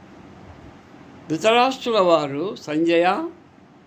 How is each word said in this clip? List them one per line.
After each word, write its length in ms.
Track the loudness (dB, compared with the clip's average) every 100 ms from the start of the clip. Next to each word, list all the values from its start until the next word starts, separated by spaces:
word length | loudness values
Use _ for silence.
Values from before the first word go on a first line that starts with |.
| -20 -20 -20 -20 -20 -20 -20 -20 -20 -20 -20 -18 -8
ధృతరాష్ట్రుల 720 | -2 2 4 2 0 -2 2
వారు, 560 | 2 2 -2 -6 -6 -8
"సంజయ, 760 | -6 -2 0 2 2 0 -6 -12 -20 -20 -20 -20